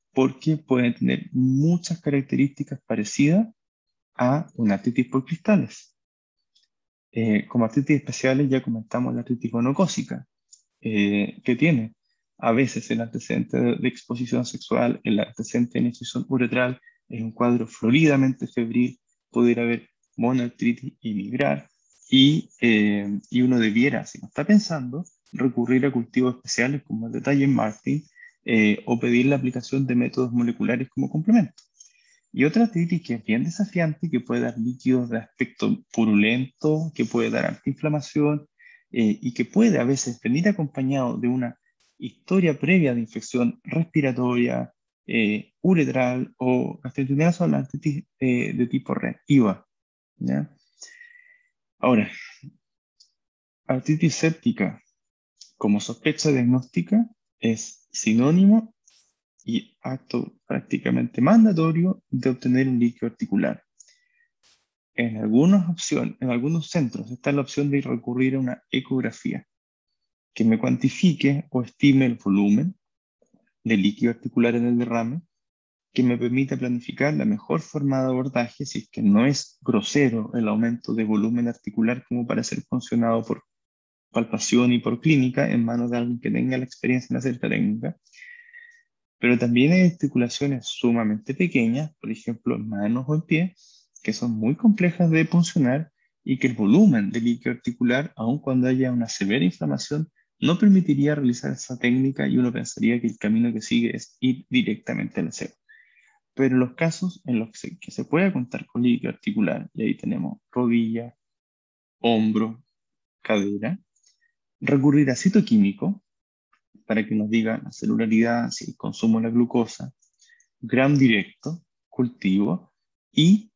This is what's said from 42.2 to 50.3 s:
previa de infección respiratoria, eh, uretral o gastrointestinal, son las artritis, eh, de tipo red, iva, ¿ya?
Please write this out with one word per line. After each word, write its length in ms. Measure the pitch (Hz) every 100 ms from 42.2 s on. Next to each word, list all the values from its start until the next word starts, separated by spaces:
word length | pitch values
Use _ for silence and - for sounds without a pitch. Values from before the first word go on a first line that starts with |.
| - 190 175 139
previa 360 | 147 185 143
de 60 | 120
infección 600 | 110 110 - 123 120 -
respiratoria, 1080 | - 165 165 160 139 123 123 120 120 123 120 _ _ _ -
eh, 460 | 113 104 107 - _
uretral 760 | 175 175 131 131 123 127 127 -
o 400 | 127 127 123 -
gastrointestinal, 520 | 131 - 135 139 170
son 200 | 170 165
las 120 | 139
artritis, 400 | 135 147 156 143 - _
eh, 320 | 131 123 107
de 140 | 120 120
tipo 280 | 135 -
red, 220 | - - - -
iva, 400 | 139 107 95 _ _ _ _ _ -
¿ya? 380 | 64